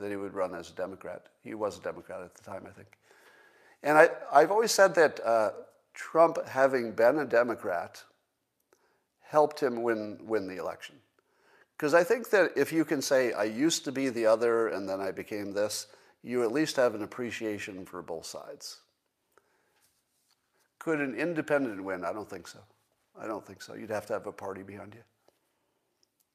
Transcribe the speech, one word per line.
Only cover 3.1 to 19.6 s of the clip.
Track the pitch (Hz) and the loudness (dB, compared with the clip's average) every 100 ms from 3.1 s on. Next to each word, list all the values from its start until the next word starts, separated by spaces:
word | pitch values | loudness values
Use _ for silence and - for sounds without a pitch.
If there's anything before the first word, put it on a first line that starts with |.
| _ _ _ _ _ _ _ | _ _ _ _ _ _ _
And | 143 151 | 4 8
I, | 170 - - | 8 6 4
I've | 143 160 | 6 6
always | 208 226 | 4 2
said | - 190 | 6 6
that, | 165 143 - 107 | 6 4 2 0
uh, | 113 107 - - _ _ | 2 2 -2 -14 _ _
Trump, | - - 165 165 - - | -16 -2 4 4 4 -4
having | 131 135 131 117 | 2 2 2 -2
been | 98 117 151 | 4 4 4
a | |
Democrat, | 131 117 120 107 107 85 - - - _ _ _ _ _ _ _ _ _ _ _ | 2 2 2 -2 -4 -6 -6 -14 -20 _ _ _ _ _ _ _ _ _ _ _
helped | - 151 147 - | 0 4 4 2
him | 135 117 | -2 0
win, | 117 110 107 101 | 0 -2 -4 -10
win | 107 110 92 | -4 -2 -2
the | 90 | -8
election. | 82 85 - 139 _ _ _ _ _ _ _ - | -8 -10 -14 -20 _ _ _ _ _ _ _ -6
'Cause | 151 | 4
I | 170 | 4
think | 175 240 226 | 4 0 2
that | 202 160 131 | 2 4 2
if | 135 | 0
you | 160 | 0
can | 151 143 | 0 -2
say, | - 131 123 | 2 2 2
"I | - | 0
used | 107 110 160 160 | -2 0 0 0
to | 143 | -4
be | 131 135 | -4 -4
the | 113 | 2
other, | 110 113 117 117 110 | 4 4 4 2 0
and | 92 98 | -2 -4
then | 95 | -6
I | 95 | -6
became | 92 92 104 101 | -8 -8 -8 -6
this," | 101 104 - - - _ _ | -2 -2 -4 -10 -18 _ _
you | - 123 | -6 -2
at | 113 | 0
least | 139 151 - | 0 0 2
have | 123 | 2
an | 107 | 0
appreciation | 101 - 120 - 113 101 107 95 | -8 -8 -8 -6 -6 -6 -10 -12
for | 90 90 | -12 -12
both | 80 82 - | -10 -10 -10
sides. | 73 - 73 - - _ _ _ _ _ _ _ _ | -14 -14 -16 -16 -18 _ _ _ _ _ _ _ _